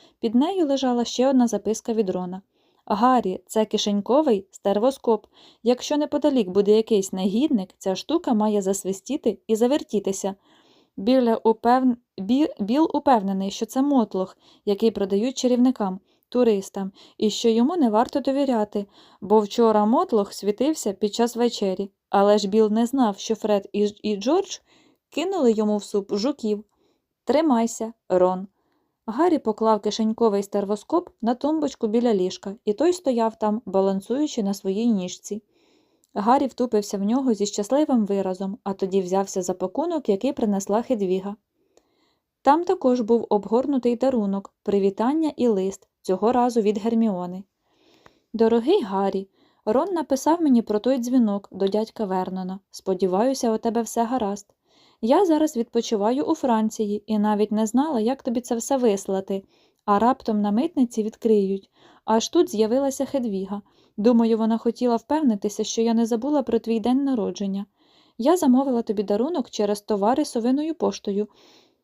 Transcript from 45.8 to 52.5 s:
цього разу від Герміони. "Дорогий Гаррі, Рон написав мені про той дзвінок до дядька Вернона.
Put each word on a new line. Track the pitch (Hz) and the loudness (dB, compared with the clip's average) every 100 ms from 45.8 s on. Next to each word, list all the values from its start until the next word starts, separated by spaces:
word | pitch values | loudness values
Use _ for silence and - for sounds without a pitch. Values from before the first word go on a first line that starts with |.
| _ _ | _ _
цього | - 185 208 | -4 0 2
разу | 247 247 240 | 2 2 2
від | 208 208 | 0 0
Герміони. | 220 233 226 185 180 185 - _ _ _ _ _ _ _ _ | 0 0 0 -2 -6 -10 -16 _ _ _ _ _ _ _ _
"Дорогий | 214 226 233 240 403 | 0 2 4 2 2
Гаррі, | 208 196 196 190 196 _ _ _ - | 0 -2 -2 -2 -8 _ _ _ -2
Рон | 233 359 | 0 0
написав | 349 285 269 302 339 | -2 -2 0 2 2
мені | 311 233 | 4 4
про | 220 208 | 2 0
той | 247 262 | 0 0
дзвінок | 240 254 220 202 - | 2 2 2 0 -8
до | 190 196 | -4 0
дядька | 208 220 - 208 | 0 -4 -6 -4
Вернона. | 185 185 185 185 | -2 -2 -6 -8